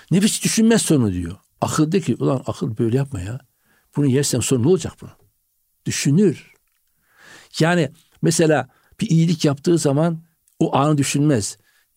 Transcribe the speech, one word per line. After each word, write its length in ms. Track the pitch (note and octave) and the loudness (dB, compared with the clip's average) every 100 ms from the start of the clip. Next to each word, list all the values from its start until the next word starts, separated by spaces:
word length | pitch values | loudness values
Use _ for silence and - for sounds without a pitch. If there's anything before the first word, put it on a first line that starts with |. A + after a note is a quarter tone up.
| - | -2
Nefis 320 | F3+ G#3 - | 0 2 -2
düşünmez 380 | - - A3 A3+ | -2 2 4 2
sonu 320 | - D3+ G#2+ | 2 2 2
diyor. 240 | F2+ F2 F#2 _ - | -2 -8 -12 _ -6
Akıl 300 | A2 - D#3 | -4 0 0
de 100 | F#3 | 0
ki, 140 | D#3 A2+ | -2 -2
"Ulan 240 | D3 C3 - | -2 -2 -6
akıl 300 | - B2 A2 | -6 -6 -4
böyle 200 | A#2 B2+ | -2 0
yapma 240 | C3+ F#2+ | -2 -8
ya. 180 | F#2 B2+ _ _ _ _ _ - | -10 -12 _ _ _ _ _ -2
Bunu 100 | C#3+ | 0
yersem 360 | B2+ C#3 B2+ | 0 0 -2
sonra 200 | - C3 | 0 0
ne 60 | C3 | 2
olacak 260 | F#3 - - | 0 -2 -14
bunu?" 100 | - _ _ _ _ _ _ _ - | -20 _ _ _ _ _ _ _ -8
Düşünür. 680 | - D3 D#3+ G3+ - - _ _ _ _ _ _ _ - - _ - | -4 0 4 2 0 -12 _ _ _ _ _ _ _ -20 -20 _ -2
Yani 300 | D#3+ F3 C#3 - _ - | 0 2 -2 -6 _ -4
mesela 480 | D#3 D#3+ G#3+ D3 B2 _ _ - | -2 2 2 2 -2 _ _ -8
bir 80 | - | 0
iyilik 360 | E3 E3 E3 D3+ | 2 2 0 -2
yaptığı 320 | C#3 F3+ E3+ | -2 0 0
zaman 460 | D3+ C#3 E3+ D#3+ - _ _ - | 0 0 -2 -4 -14 _ _ -4
o 160 | E3 C3 | -2 0
anı 220 | D3 D3 | 2 0
düşünmez. 600 | C3+ C#3+ D3+ B2+ G2 - _ _ _ | 0 0 0 0 -2 -12 _ _ _